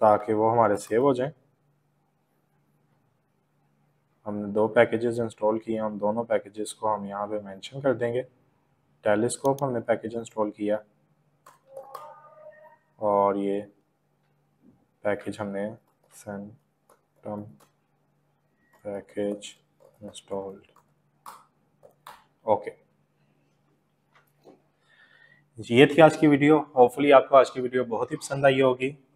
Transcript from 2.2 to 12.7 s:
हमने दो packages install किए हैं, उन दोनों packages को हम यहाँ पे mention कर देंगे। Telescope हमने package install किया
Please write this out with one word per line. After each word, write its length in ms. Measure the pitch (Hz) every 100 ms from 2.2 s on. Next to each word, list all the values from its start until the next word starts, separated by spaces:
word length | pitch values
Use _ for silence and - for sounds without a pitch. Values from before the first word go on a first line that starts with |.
| _ _ _ _ _ _ _ _ _ _ _ _ _ _ _ _ _ _ _ _ 107
हमने 260 | 104 104
दो 140 | 104 110
packages 520 | 117 117 113 120 117
install 400 | 113 - 107 110
किए 160 | 110 110
हैं, 60 |
उन 160 | 110 104
दोनों 260 | 104 113
packages 480 | 117 104 104 107 107
को 160 | - 110
हम 180 | 104 101
यहाँ 220 | 101 104
पे 120 | 107
mention 420 | 98 95 - 135
कर 120 | 139
देंगे। 280 | 117 117 120 127 _ _ _ _ _ _ _
Telescope 600 | 107 104 117 - 135 135
हमने 160 | 139 120
package 360 | 113 107 110 117
install 360 | 117 - 104
किया 320 | 101 104 107 - _ _ _ _ _ _ _ 539 539 - - - - - - - - -